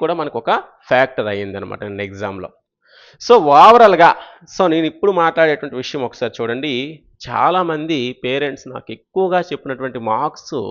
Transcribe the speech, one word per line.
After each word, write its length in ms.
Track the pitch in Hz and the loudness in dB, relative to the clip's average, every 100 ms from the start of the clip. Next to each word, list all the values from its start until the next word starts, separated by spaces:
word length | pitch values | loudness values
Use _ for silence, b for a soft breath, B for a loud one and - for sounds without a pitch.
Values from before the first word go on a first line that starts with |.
కూడా 120 | 160 170 | -4 -4
మనకు 180 | 147 113 | -6 -6
ఒక 80 | - 226 - _ _ | -4 -4 -6 _ _
ఫ్యాక్టర్ 380 | 127 - - 107 | 0 0 -2 -6
అయ్యిందనమాట 480 | 101 101 98 98 101 104 | -6 -8 -12 -12 -12 -12
నిన్న 140 | 101 101 | -10 -10
ఎగ్జామ్లో. 420 | 98 101 98 90 _ _ _ b b b b - | -10 -10 -10 -14 _ _ _ b b b b 2
So 80 | - 151 143 | 4 6 8
ఓవరాల్గా, 520 | 196 240 220 170 165 - B B - - | 10 10 6 6 4 4 B B -16 -2
so 80 | 185 | 0
నేను 140 | 160 156 | 0 -2
ఇప్పుడు 180 | - 202 180 | -2 -2 2
మాట్లాడేటువంటి 540 | 165 165 160 147 147 127 | 0 2 0 0 -6 -10
విషయం 200 | 127 147 120 | -10 -8 -8
ఒకసారి 260 | - 117 - | -6 -8 -6
చూడండి. 340 | 113 123 147 123 143 156 _ _ 131 | -6 -6 -4 -6 -6 -14 _ _ -8
చాలామంది 720 | 113 139 185 170 156 160 151 123 127 | -2 0 0 -2 -6 -4 -4 -4 -4
పేరెంట్స్ 420 | 123 139 143 139 131 | -4 -4 -6 -8 -14
నాకు 160 | 123 - - | -16 -16 -18
ఎక్కువగా 420 | _ 190 190 180 170 | _ -4 0 -2 -4
చెప్పినటువంటి 480 | 143 143 123 131 123 110 | -10 -8 -8 -8 -6 -4
మార్క్స్ 460 | 110 - - - 143 101 | -2 -4 -8 -10 -10 -6